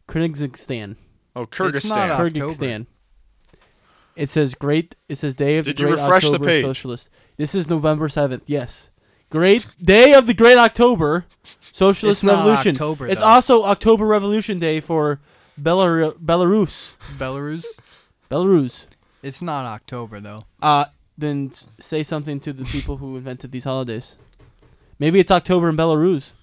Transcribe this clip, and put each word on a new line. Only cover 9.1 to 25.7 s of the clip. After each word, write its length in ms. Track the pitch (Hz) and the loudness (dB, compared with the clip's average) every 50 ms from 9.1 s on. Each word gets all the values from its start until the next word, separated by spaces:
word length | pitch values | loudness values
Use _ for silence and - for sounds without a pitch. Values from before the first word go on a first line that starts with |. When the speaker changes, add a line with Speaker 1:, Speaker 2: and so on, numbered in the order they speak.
| _ _ _ _ | _ _ _ _
Speaker 1:
Great 360 | - 156 175 190 208 240 - - - - | -2 2 4 4 4 2 0 -4 -16 -4
Day 300 | 180 165 196 226 247 294 | 2 4 8 8 10 10
of 140 | 285 269 240 | 10 8 6
the 80 | 226 202 | 6 4
Great 240 | 190 226 240 247 240 | 6 6 8 8 8
October 680 | 233 220 - - 240 247 240 165 156 147 160 180 - _ _ _ _ - - _ | 6 4 4 4 2 2 2 2 0 -2 -2 -4 -6 _ _ _ _ -20 -20 _
Socialist 580 | - - - - 190 202 196 - 214 208 202 - | -20 -12 -4 2 2 2 2 2 0 0 0 2
Speaker 3:
It's 40 | 196 | 2
not 140 | 202 202 196 208 | 2 2 4 4
Speaker 1:
Revolution. 280 | 214 220 - - 202 139 | 4 4 2 2 0 -2
Speaker 3:
October, 320 | 131 151 151 160 139 135 | -2 -4 -6 -8 -8 -6
Speaker 1:
It's 140 | - 196 214 | -6 -2 2
Speaker 3:
though. 60 | 214 | 4
Speaker 1:
also 360 | 220 233 254 247 - 240 226 202 | 6 6 6 6 4 4 4 4
October 420 | 196 202 - - 226 226 202 220 | 2 0 0 2 2 2 2 2
Revolution 520 | 214 214 208 196 202 208 220 - - 196 175 | 2 0 0 0 0 -2 -2 -2 -4 -6 -4
Day 220 | 165 160 156 156 | -2 -2 -2 -2
for 400 | 151 - 165 156 151 147 143 143 _ _ _ _ _ _ _ 147 | -4 -4 -2 -2 0 -2 -2 -6 _ _ _ _ _ _ _ -6
Belar-, 520 | 143 160 175 190 190 175 165 165 156 156 - | -2 0 0 2 2 2 2 0 0 -2 -4
Belarus. 800 | - 165 160 170 180 180 175 208 220 190 - - - - - - _ - - 143 | -6 -4 -2 0 2 2 2 2 2 0 -2 -6 -10 -18 -20 -20 _ -20 -18 -12
Speaker 3:
Belarus? 600 | 135 131 131 135 139 143 147 156 170 - 466 - - - _ _ _ _ _ _ _ _ - | -10 -10 -8 -8 -8 -10 -10 -10 -10 -10 -12 -14 -14 -20 _ _ _ _ _ _ _ _ -6
Speaker 1:
Belarus. 560 | 135 156 185 196 190 156 135 123 - - - _ _ _ _ _ _ _ | -4 -2 2 2 4 2 2 0 -6 -12 -20 _ _ _ _ _ _ _
Speaker 3:
It's 180 | - 139 131 - | -16 -14 -12 -10
not 240 | 175 170 147 139 131 | -8 -8 -8 -8 -8
October, 520 | 117 107 107 _ - 131 123 117 110 113 101 | -8 -10 -12 _ -14 -14 -12 -12 -14 -16 -16
though. 240 | 104 104 104 107 - _ _ _ | -16 -16 -18 -18 -20 _ _ _
Speaker 1:
Uh, 260 | 151 151 147 143 147 - _ _ _ _ _ | 0 2 2 2 0 -2 _ _ _ _ _
then 340 | - 151 147 143 143 139 135 | -8 -6 -6 -4 -4 -6 -8
s-, 160 | - - - _ _ - | -12 -16 -20 _ _ -20
say 240 | - - 160 156 | -12 -8 -6 -6
something 380 | 151 - 165 151 143 156 143 139 | -6 -6 -8 -8 -8 -8 -10 -10
to 120 | - 151 | -10 -10
the 120 | 139 131 131 | -12 -10 -10
people 320 | 120 151 143 - 147 143 | -10 -8 -8 -8 -8 -10
who 200 | 135 139 135 131 | -10 -10 -12 -12
invented 360 | 131 127 135 127 127 - 127 | -12 -12 -14 -14 -14 -14 -14
these 120 | 131 127 - | -12 -10 -8
holidays. 520 | 135 131 131 131 120 110 117 - - - - _ _ _ _ _ _ _ _ _ _ _ _ _ _ _ - | -6 -6 -6 -6 -8 -8 -10 -12 -14 -20 -20 _ _ _ _ _ _ _ _ _ _ _ _ _ _ _ -4
Maybe 220 | 143 160 175 196 | -2 2 4 4
it's 100 | 180 - | 4 4
October 380 | 190 175 - - 180 180 170 | 2 0 2 0 0 0 2
in 80 | 165 | 0